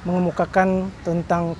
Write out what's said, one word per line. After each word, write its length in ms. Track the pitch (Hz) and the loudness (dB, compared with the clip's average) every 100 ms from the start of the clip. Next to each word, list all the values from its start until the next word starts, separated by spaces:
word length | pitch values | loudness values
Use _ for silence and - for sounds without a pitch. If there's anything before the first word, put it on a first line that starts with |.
mengemukakan 880 | 175 180 175 147 170 190 190 190 190 - 180 | -2 0 0 0 0 2 2 2 -2 -6 -4
tentang 480 | 170 165 170 170 | -2 0 0 -2